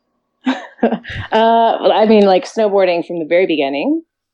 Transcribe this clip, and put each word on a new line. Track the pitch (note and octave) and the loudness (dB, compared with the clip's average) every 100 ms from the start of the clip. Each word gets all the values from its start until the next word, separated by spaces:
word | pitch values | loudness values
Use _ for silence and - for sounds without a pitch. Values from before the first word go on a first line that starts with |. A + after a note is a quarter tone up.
| _ _ _ _ C4 | _ _ _ _ -6
Uh, | - - - A3+ A3 - - - A3 A3+ A3+ A3+ - | -6 -10 -4 -2 -2 -6 -14 -4 0 2 4 2 0
well, | - | 0
I | F3+ G#3+ | 2 4
mean, | G#3+ G3+ | 4 4
like, | F#3 | 2
snowboarding | - - G#3+ G3 F#3 E3+ - | -2 -4 -2 0 0 -2 -6
from | F3 | -8
the | |
very | D3+ F3 F#3 | -2 0 0
beginning. | D3+ C3+ C#3+ G#3+ D#4+ - _ _ | -2 -4 -4 -4 -4 -8 _ _